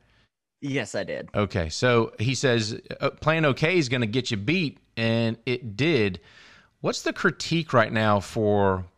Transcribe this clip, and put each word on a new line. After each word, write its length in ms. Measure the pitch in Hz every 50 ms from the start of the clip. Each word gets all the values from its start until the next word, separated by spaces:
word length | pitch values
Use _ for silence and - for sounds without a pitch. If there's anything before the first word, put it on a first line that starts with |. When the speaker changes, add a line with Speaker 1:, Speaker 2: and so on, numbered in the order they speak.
| _ _ _ _ _ _ _ _ _ _ _ _
Speaker 1:
Yes, 340 | 143 143 135 135 107 - -
I 80 | 107 92
did. 280 | 85 73 65 - - -
Speaker 2:
Okay. 340 | 104 104 95 - 95 82 80
So 440 | - - 123 123 120 117 113 - - -
he 160 | 110 131 127
says, 440 | - - 131 117 117 110 104 117 - - - - -
uh, 100 | - 139
"Playing 340 | - - - 151 160 165 160
okay 300 | 143 123 - 156 165 185
is 120 | 180 143 117
gonna 180 | 135 127 120
get 240 | 104 110 127 120 -
you 60 | 120
beat," 420 | 98 101 131 165 190 165 131 - - _ _ _
and 400 | 117 113 113 113 117 117 113 117 - _
it 320 | 131 123 - 135 113 98
did. 440 | 104 139 170 165 120 104 98 87 - - - - - - - - - _ _ _ _
What's 220 | - 185 254 - -
the 100 | 339 -
critique 600 | - - 185 - - - - 160 170 156 - -
right 200 | 120 107 110 117
now 280 | 110 110 107 104 101
for 640 | 90 - - 117 107 104 104 101 98 95 95 92 87 - _